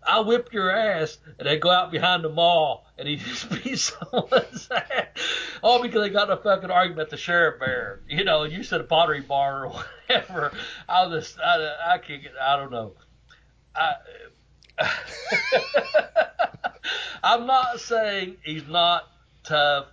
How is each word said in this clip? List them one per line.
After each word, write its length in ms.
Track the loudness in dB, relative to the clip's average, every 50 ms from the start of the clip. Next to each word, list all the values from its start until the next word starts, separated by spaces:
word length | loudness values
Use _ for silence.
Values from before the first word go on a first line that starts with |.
| _
I'll 220 | 2 2 2 4
whip 260 | 2 2 0 0 -2 -4
your 180 | -2 0 0
ass," 480 | 2 2 0 0 0 -2 -2 -4 -6 -12 _ -20 -18 _
and 80 | -2
they 120 | -2 -2 2
go 120 | 4 4
out 200 | 4 4 4 0
behind 340 | -2 0 2 2 2 2 0
the 60 | -4
mall, 560 | 0 4 4 6 6 6 4 2 0 -4 _ _ _ -12
and 80 | -6
he 100 | -6 -6
<laughs> 0 |
just 340 | -6 -6 -10 -10 -10 -8 -8
beats 420 | -8 -8 -6 -6 -4 -4 -4 -4 -6 -8 -14 -4
someone's 580 | -4 -4 -2 2 2 2 2 2 -12 -16 -10 -4
ass, 360 | -4 -4 -4 -2 -4 -4 -4 -4 _ -8 -6 -6 -6 -6 -8 -10 -12 0 4
all 200 | 4 6 6 4
because 180 | 2 0 0 0
they 60 | 2
got 200 | 2 0 2 2
in 80 | 0 0
a 20 |
fucking 300 | 2 2 2 2 2 2
argument 300 | 2 4 4 2 0 -4
at 100 | -6 -6
the 60 | -6 -10
Sheriff 420 | -4 0 4 4 4 4 2 0
Bear. 400 | -4 -4 -2 -4 -6 -8 -10 -14 -12 -6
You 160 | -2 -2 2
know, 200 | 2 2 2 2
you 180 | -2 -6 -10 -8
said 180 | -4 -4 -4
a 40 | -2
Pottery 360 | 2 4 4 4 4 2 -4
Barn 440 | -4 -4 -2 0 0 0 -2 -4 -8
or 40 | -10
<laughs> 400 | -10 -12 -14 -14 -16 -20 -4 0
whatever. 440 | 0 0 0 -4 -6 -4 -4 -4 -6 -8 -12 -12 -14 -16 -8 0
I'll 220 | 2 2 2 2
just, 280 | 0 -6 -6 -8 -10 -4
I, 360 | 0 2 2 2 0 -4 -6 -6 0 0 0
I 40 | 0
can't 240 | 0 -10 -14 -14 -14
get, 100 | -16 -10 -4
I 160 | 0 0 0
don't 160 | 0 0 -6 -8
know. 200 | -8 -8 -10 -14 _ _ _ _ _ _ _ -20 _ _ _ _ _ _ _ _
I, 180 | -2 -2 -2 -2 -4 -10 -20 -20 -20 -20 -20 _ _ _ _ _ _ _ _ _ -2
<laughs> 60 | -2 -2 -2 -4 -6 -12 -14 -12 -8 -4 -2 -2 -2 2 0 0 0 2 0 -2 -2 2 2 0 0 2 _ 0 0 0 0 _ -4 -4 -4 -8 -10 -10 -10 -8 -8 -8 -8 -6 -8 -10 -12 -2 2
I'm 240 | 2 2 2 2
not 320 | 2 2 2 4 2 -4 -6
saying 580 | -6 -2 0 0 0 0 0 -4 -6 -6 -10 -14 _
he's 240 | -10 -10 -10 -10
not 380 | -2 2 2 4 4 4 2 -2 _ _ _ _ _ _ _ _
tough 420 | -2 2 4 4 4 4 0 -2 -8